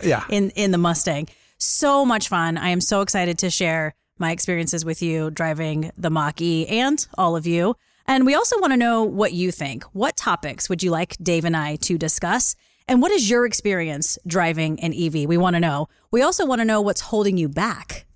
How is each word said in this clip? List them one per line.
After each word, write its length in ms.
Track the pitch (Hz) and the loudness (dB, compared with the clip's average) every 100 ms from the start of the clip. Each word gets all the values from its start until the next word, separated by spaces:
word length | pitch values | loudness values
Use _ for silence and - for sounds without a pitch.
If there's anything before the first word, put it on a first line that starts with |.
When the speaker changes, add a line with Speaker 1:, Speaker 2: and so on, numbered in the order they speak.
Speaker 1:
Yeah. 200 | 185 120 - | 0 0 0
Speaker 2:
in, 220 | 208 196 | 0 0
in 200 | - 202 | 0 0
the 60 | 175 | 2
Mustang. 500 | 170 165 - 147 156 - _ - | 2 0 -2 -2 -6 -12 _ -6
So 480 | - - 285 277 269 | -2 0 2 4 4
much 240 | 220 - | 2 0
fun. 280 | 185 165 165 | 0 0 -2
I 120 | 180 | 0
am 100 | 180 | 0
so 200 | 175 202 | 2 2
excited 380 | 233 - 180 170 | 0 0 0 0
to 100 | 185 | -2
share 440 | - 175 160 156 - _ - | 0 0 0 -4 -8 _ -6
my 120 | 165 | -4
experiences 540 | 165 - 175 165 165 160 | -2 -2 -2 -2 -4 -4
with 160 | 160 | -4
you 300 | 170 160 156 | -2 -2 -4
driving 600 | 156 165 151 160 156 160 - | -4 -4 -2 -4 -4 -6 -4
the 120 | 165 | -2
Mach-E 560 | 160 147 - 170 165 160 | 0 0 -2 -2 0 0
and 380 | 220 262 302 - - | 0 0 0 -2 0
all 180 | 180 165 | 0 0
of 120 | 160 | 0
you. 280 | 170 180 247 _ _ - | 0 0 -2 _ _ -2
And 200 | 269 262 | 2 4
we 100 | 285 | 4
also 240 | 453 480 | 2 0
wanna 180 | 359 262 | 2 2
know 260 | 233 233 | 2 2
what 300 | 220 196 208 | 0 0 0
you 180 | 170 180 | 0 -2
think. 320 | 175 143 127 - | -4 -6 -10 -10
What 220 | 196 254 - | -4 -4 -2
topics 540 | - 170 151 - - | -2 -4 -4 -8 -6
would 140 | 180 | -2
you 80 | 185 | -2
like 260 | 165 180 - | -2 -4 -6
Dave 240 | 170 165 165 | -2 0 0
and 120 | 165 | -2
I 200 | 151 151 | -2 -4
to 200 | - 170 | -2 -2
discuss? 580 | 175 - 175 226 - - _ _ - | -2 -2 0 0 -2 -4 _ _ 0
And 140 | 254 | 4
what 100 | 302 | 4
is 180 | 403 208 | 4 4
your 160 | 240 240 | 2 2
experience 720 | - 208 185 165 143 - - 180 | 0 -2 0 -2 -4 -4 -6 -4
driving 540 | 175 165 165 160 156 | 0 0 2 0 -2
an 140 | 165 | -2
E 160 | 160 170 | -2 -2
V? 160 | 151 147 | 0 0
We 100 | 170 | 2
wanna 220 | 180 175 | 4 2
know. 300 | 170 143 156 _ _ | 2 0 -4 _ _
We 100 | 233 | 2
also 240 | 285 359 320 | 2 2 0
wanna 200 | 247 226 | 2 2
know 160 | 214 | 2
what's 200 | 202 185 | 2 -2
holding 360 | - 214 202 185 | -2 0 2 2
you 120 | 156 | 0
back 560 | 135 214 - - - - | -2 -4 -4 -12 -14 -14